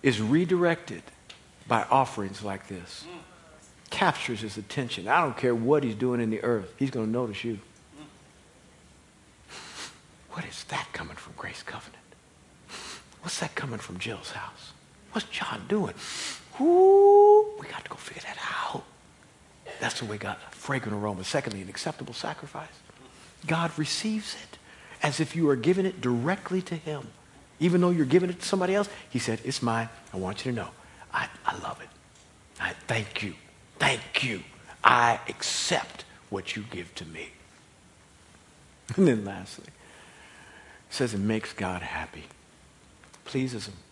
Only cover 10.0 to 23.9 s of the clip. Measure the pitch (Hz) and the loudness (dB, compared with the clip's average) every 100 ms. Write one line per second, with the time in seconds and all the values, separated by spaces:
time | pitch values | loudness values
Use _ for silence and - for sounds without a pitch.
10 | - - - - - - - - - - | -20 -20 -16 -12 -12 -14 -8 -8 -6 -10
11 | 80 76 - - 87 - - - - - | -12 -14 -18 -12 -12 -12 -12 -14 -16 -20
12 | - - _ - - - - - - - | -20 -20 _ -20 -20 -20 -18 -16 -14 -16
13 | - - 170 - 160 - 139 110 - 90 | -18 -14 -8 -6 -6 -6 -8 -8 -10 -8
14 | 113 98 - - - - - - - - | -8 -8 -10 -12 -12 -14 -20 -20 -20 -20
15 | - 220 - - - 113 90 214 160 - | -10 -8 -8 -8 -8 -8 -2 0 0 -4
16 | - - - - - - 285 349 381 392 | -12 -8 -8 -10 -16 2 6 8 10 12
17 | 403 403 415 415 427 415 - - - - | 12 12 12 10 8 -4 -10 -12 -10 -12
18 | - - - - - - - - - - | -12 -12 -12 -10 -6 -4 -4 -6 -10 -20
19 | - - - - - - - - 117 - | -20 -20 -20 -20 -20 -20 -18 -6 -4 -4
20 | 113 104 98 104 - - - 135 110 104 | -6 -6 -6 -8 -12 -14 -4 -2 -2 -2
21 | 104 95 95 147 127 98 92 - - - | -2 -4 -2 -2 -2 -8 -10 -8 -8 -8
22 | 131 117 - 151 147 156 160 - - - | -12 -8 -8 -8 -12 -14 -14 -18 -20 -20
23 | - - - - - 160 170 160 151 | -20 -20 -20 -16 -4 -2 -2 -2 -4